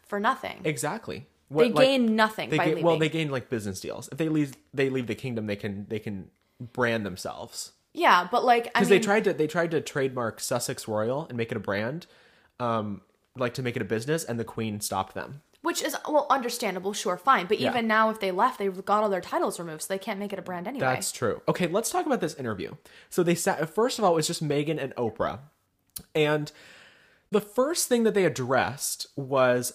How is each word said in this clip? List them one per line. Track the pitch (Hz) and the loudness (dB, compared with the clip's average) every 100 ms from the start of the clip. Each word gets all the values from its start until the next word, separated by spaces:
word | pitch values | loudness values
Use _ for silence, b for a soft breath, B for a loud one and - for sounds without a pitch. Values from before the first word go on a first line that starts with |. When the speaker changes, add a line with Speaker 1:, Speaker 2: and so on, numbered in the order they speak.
| _ | _
Speaker 1:
for | 202 | -2
nothing? | 214 - - - | 0 -2 -6 -6
Speaker 2:
Exactly. | - 139 151 214 - - 139 _ _ | -4 -4 -4 -6 -8 -12 -12 _ _
Speaker 1:
They | 143 | 2
Speaker 2:
What, | 240 | 4
like, | 214 262 | 6 6
Speaker 1:
gain | 269 233 220 | 6 4 4
nothing | 220 220 131 | 2 2 -2
Speaker 2:
they | 156 | 2
Speaker 1:
by | 170 | 2
Speaker 2:
gain, | 160 | 4
well, | 165 | 4
Speaker 1:
leaving. | 160 | 4
Speaker 2:
they | 160 | 2
gain, | 160 156 | 0 -2
like, | 131 - | -2 -4
business | 120 101 95 | -4 -4 -6
deals. | 76 53 - | -8 -10 -10
If | 143 | -4
they | 160 | 0
leave, | 156 143 131 _ | 2 0 -4 _
they | 131 139 | -2 0
leave | 131 117 | 0 -2
the | 113 | -4
kingdom, | 135 113 107 | -4 -4 -4
they | 101 | -4
can, | 110 98 101 | -4 -8 -6
they | 110 | -6
can | 110 101 87 _ _ _ | -6 -8 -12 _ _ _
brand | 120 - 120 113 101 | -10 -2 0 0 -2
themselves. | 90 - 58 110 - - _ _ | -6 -10 -10 -12 -12 -14 _ _
Speaker 1:
Yeah, | - 330 185 180 | 0 4 4 4
but, | 240 247 | 2 4
like, | 240 233 | 4 4
I | - | 0
Speaker 2:
'Cause | 185 | 4
they | 190 | 4
Speaker 1:
mean | |
Speaker 2:
tried | 202 208 202 | 6 2 2
to, | |
they | 147 156 | 0 0
tried | 175 170 | 0 0
to | 160 | -2
trademark | - 147 135 127 113 - | -2 -2 -2 -2 -4 -4
Sussex | - 123 - 123 - | -4 -2 -2 -6 -4
Royal | 107 110 135 160 | -2 0 -2 -4
and | 123 | -6
make | 113 | -4
it | 117 | -4
a | |
brand, | 98 98 113 160 - b b b b - | -2 -2 -2 -6 -10 b b b b -6
um, | 120 113 107 98 - _ _ - | -2 0 -2 -8 -12 _ _ -4
like, | 123 - | -4 -2
to | |
make | 123 120 | -4 -4
it | |
a | 104 | -2
business, | 110 123 160 | -2 0 -2
and | - 117 | -2 -4
the | 113 | -4
Queen | - 110 104 | -4 -4 -4
stopped | - 98 95 | -4 -4 -4
them. | - - 139 - _ | -6 -10 -12 -20 _
Speaker 1:
Which | 330 349 | -4 -2
is, | - - - | -4 -6 0
well, | 302 277 | 0 2
understandable, | 269 240 - 220 180 190 | 0 0 -2 -4 -2 -4
sure, | 208 - 180 | -4 -2 0
fine. | - 247 175 | 4 2 2
But | 214 | 0
Speaker 2:
Yeah. | 240 | 2
Speaker 1:
even | 247 226 | 0 2
now, | 220 220 | 4 4
if | 220 | 2
they | 190 | -2
left, | 185 240 - | 2 0 2
they've | 196 185 190 | -4 -4 0
got | 208 | 2
all | 214 | 2
their | 190 | 0
titles | 175 311 302 - | -2 -2 0 -2
removed, | 170 156 | -8 -8
so | - | -6
they | 196 | -6
can't | 214 196 | -4 -6
make | 202 | -6
it | 190 | -6
a | |
brand | - 185 190 | -6 -6 -6
anyway. | 269 | -2
Speaker 2:
That's | 135 131 98 | 0 0 -2
true. | - 117 - - | -2 -2 0 -2
Okay, | 170 180 | 0 0
let's | 180 233 | 0 0
talk | 370 330 | 0 0
about | 240 | 0
this | 170 151 | 0 -4
interview. | 123 101 65 - b b b | -6 -6 -8 -10 b b b
So | - | 0
they | 170 170 | 2 2
sat, | - 165 156 | 2 0 -2
first | - 247 - | 0 0 2
of | 202 | 4
all, | |
it | 165 | 4
was | 156 | 2
just | 170 | -2
Meghan | 151 143 151 151 | 0 0 0 -2
and | 135 - | -4 -2
Oprah. | 120 - 82 87 139 _ _ _ _ - - 160 | -4 0 -2 -2 -12 _ _ _ _ -20 -6 0
And | 151 151 147 b b b b b b b b | 2 2 -2 b b b b b b b b
the | 208 | -2
first | 208 - 269 339 - | 0 0 0 0 2
thing | 240 | 4
that | 220 | 4
they | 196 180 | 4 2
addressed | 127 123 131 101 135 - - - - | 2 2 2 2 -2 -6 -6 -10 -10
was | 131 135 127 123 123 | -2 4 6 4 0